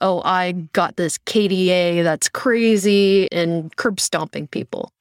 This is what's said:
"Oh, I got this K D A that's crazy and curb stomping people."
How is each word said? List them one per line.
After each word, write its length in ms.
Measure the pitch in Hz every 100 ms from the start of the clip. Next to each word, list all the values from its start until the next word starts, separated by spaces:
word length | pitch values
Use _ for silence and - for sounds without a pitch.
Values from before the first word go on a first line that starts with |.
"Oh, 200 | 190 180 -
I 260 | 185 180 180 160
got 240 | - 170 -
this 200 | 165 -
K 280 | - 220 202
D 240 | 185 180
A 300 | 180 175 170
that's 260 | 170 156 -
crazy 1040 | - 262 233 226 208 202 202 196 196 185
and 420 | 170 170 170 160 -
curb 220 | 226 190
stomping 480 | - 165 156 143 151
people." 440 | - - - - _